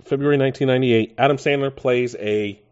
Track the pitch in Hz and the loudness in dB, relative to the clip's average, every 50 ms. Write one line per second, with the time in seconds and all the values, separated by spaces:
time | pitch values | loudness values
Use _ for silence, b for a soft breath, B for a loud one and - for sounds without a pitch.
0 | - - 139 139 139 147 143 139 135 135 131 - 147 131 127 127 131 123 117 113 | -8 -4 -4 -2 0 2 2 2 2 0 -2 -2 0 0 2 2 2 4 2 2
1 | 113 - - - 123 143 147 135 - 151 143 143 139 139 135 - - 135 123 123 | 2 0 -2 0 0 0 0 0 -2 -2 -2 -2 -2 -4 -6 -4 -2 0 0 0
2 | 123 120 120 - - 107 107 107 104 104 98 - _ _ | 0 -2 -6 -6 -4 -2 -2 -2 -2 -4 -6 -12 _ _